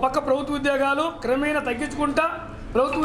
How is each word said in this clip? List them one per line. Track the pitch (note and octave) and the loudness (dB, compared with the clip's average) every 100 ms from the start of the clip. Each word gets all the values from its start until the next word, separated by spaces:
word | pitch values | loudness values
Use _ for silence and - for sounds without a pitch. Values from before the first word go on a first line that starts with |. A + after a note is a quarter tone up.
పక్క | C4 C#4+ D4 | 2 0 2
ప్రభుత్వ | C4+ C#4+ D4 | 0 0 -2
ఉద్యోగాలు | C#4 C#4 C#4 C#4 E4 E4 | 0 2 2 2 0 -2
క్రమేణా | A#3 C4 D4 D4+ B3 | -2 0 2 0 -2
తగ్గించుకుంటా | A#3 D4 C#4+ D4 C#4 E4 E4+ - - - | -4 -4 -2 0 2 0 -2 -10 -12 -2
ప్రభుత్వ | A3+ C#4 D#4 | 2 2 2